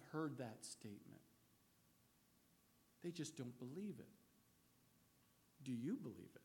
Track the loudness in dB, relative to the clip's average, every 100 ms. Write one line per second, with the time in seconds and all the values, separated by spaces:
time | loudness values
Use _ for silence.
0 | 2 4 4 4 0 0 -6 -4 -4 -6
1 | -8 -14 -16 -20 -20 -20 -20 -20 -20 -20
2 | -20 -20 -20 -20 -20 -20 -20 -20 -20 -4
3 | -2 2 0 2 -2 -2 -2 0 0 -2
4 | -6 -12 -20 -20 -20 -20 -20 -20 -20 -20
5 | -20 -20 -20 -20 -20 -6 0 4 4 2
6 | 0 -4 -10 -12